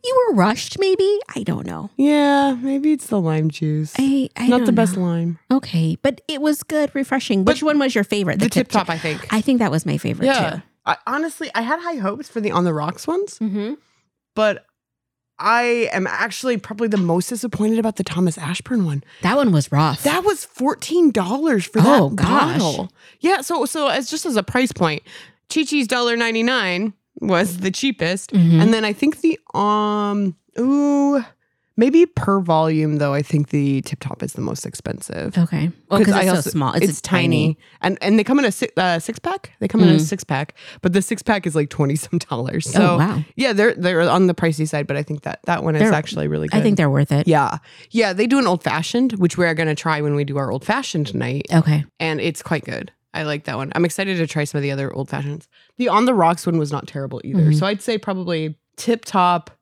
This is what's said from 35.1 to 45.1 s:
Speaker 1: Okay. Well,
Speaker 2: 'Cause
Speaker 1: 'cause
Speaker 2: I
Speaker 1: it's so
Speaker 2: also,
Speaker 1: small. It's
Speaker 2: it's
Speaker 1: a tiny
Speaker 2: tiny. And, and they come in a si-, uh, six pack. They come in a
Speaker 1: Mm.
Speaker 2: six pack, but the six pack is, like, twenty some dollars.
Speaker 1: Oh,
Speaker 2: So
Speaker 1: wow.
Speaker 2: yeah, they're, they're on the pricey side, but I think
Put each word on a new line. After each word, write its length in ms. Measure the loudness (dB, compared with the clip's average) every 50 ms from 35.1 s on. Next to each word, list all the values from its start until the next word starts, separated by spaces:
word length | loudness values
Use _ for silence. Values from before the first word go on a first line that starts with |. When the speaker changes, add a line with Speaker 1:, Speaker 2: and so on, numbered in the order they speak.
| -10 -8 -8 -4 0
Speaker 1:
Okay. 340 | 0 0 0 0 -2 -4 -4 -4 _ _ _
Well, 100 | 2 2
Speaker 2:
'Cause 80 | 4
Speaker 1:
'cause 80 | 4 4
Speaker 2:
I 60 | 2
Speaker 1:
it's 80 | 2 2
so 40 | 0
Speaker 2:
also, 120 | 0 -2 -2
Speaker 1:
small. 240 | -2 -2 -2 0 0
It's 120 | 0 0 0
Speaker 2:
it's 100 | -2 -4
Speaker 1:
a 20 | -4
tiny 500 | -2 0 0 2 2 2 2 2 0 -2
Speaker 2:
tiny. 40 | _ _ _ _ _
And, 160 | -4 -4 -4 -2
and 180 | 0 2 2 2
they 40 | 2
come 160 | 2 2 2
in 60 | 2
a 60 | 0
si-, 160 | 0 -2 -6 -4 _
uh, 220 | 0 0 0 0 -2
six 200 | -4 -8 -10 -8
pack. 320 | -6 -6 -6 -6 -10 -16 _ _
They 80 | -6
come 140 | -2 4 6 6
in 60 | 8
a 40 | 6
Speaker 1:
Mm. 80 | 6
Speaker 2:
six 220 | 2 0 -4 -6 -4
pack, 320 | -4 -4 -4 -4 -6 -10 -20 -20 -20 -20 -4
but 100 | -2 0 0
the 80 | 0 0
six 180 | 0 -6 -6
pack 240 | -2 -2 -2 0 -2
is, 80 | -2 0
like, 140 | 0 -2 -2
twenty 260 | 0 0 0 0 0
some 220 | -2 -4 -2 -4 -4
dollars. 480 | -4 _ -6 -4 -4 -4 -4 -4 -6 0
Speaker 1:
Oh, 20 |
Speaker 2:
So 260 | 2 4 4 4 4
Speaker 1:
wow. 260 | 4 2 2 0 -4 -6 -6 _
Speaker 2:
yeah, 180 | -2 -2 0 2
they're, 220 | 2 2 2 0
they're 260 | 0 -2 0 2 2
on 260 | 2 4 4 4 4
the 60 | 4 2
pricey 320 | 2 0 -2 0 0 -4
side, 200 | -4 -2 -6 -4
but 100 | -4 -4
I 60 | -6 -4
think 180 | -6